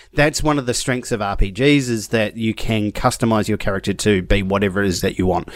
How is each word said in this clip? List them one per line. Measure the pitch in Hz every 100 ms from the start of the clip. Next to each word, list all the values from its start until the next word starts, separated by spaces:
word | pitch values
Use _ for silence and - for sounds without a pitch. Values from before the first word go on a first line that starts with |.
| -
that's | - 147 147
one | 151 147
of | 123
the |
strengths | 117 - 127 120
of | 113
R | 101 98
P | 101
Gs | 95 139 147 123
is | 117 101
that | 113 107 113
you | 110
can | 107 - 110 104
customize | - 127 - 117 110 104
your | 104
character | - 98 -
to | 95 107 101
be | 90 101
whatever | 95 98 101 92
it | 101
is | 90
that | 95 92
you | 92
want. | 87 -